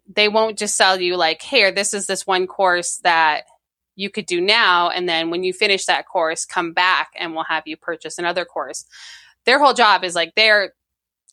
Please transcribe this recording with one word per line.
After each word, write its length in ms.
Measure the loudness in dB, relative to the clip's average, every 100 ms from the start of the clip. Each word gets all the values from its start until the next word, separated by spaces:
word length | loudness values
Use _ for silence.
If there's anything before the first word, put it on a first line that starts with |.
| _
they 160 | 0 2
won't 300 | 2 0 -2
just 180 | -4 2
sell 240 | 2 2
you 180 | 0 0
like, 240 | 0 -2
"Here, 280 | -2 2 2
this 220 | 2 -4
is 140 | -4 -4
this 180 | -6 -2
one 220 | -2 -2
course 500 | 0 0 2 -2 -4
that 400 | 0 2 2 0 -6 _ _ _ _ -12
you 160 | -10
could 160 | -8 -4
do 120 | -2
now. 500 | 2 2 4 4 2
And 200 | -2 -2
then 220 | -2 -2
when 120 | -4
you 80 | -4
finish 340 | -2 -2 0 0
that 220 | -2 -2
course, 380 | -4 -2 -4 -6
come 260 | -6 -4
back 380 | 0 2 2 -2 -8
and 160 | -8
we'll 120 | -8 -6
have 180 | -6 -6
you 100 | -12
purchase 420 | -10 -10 -12 -6
another 280 | -6 -4 -6
course." 400 | -8 -10 -12 -16 -20 -20 -20 -20 _ 0
Their 140 | 4
whole 140 | 4
job 300 | 4 4 4
is 100 | 0
like, 220 | -4 -2 2
there 380 | 4 4 0 -8 _ _ _ _ _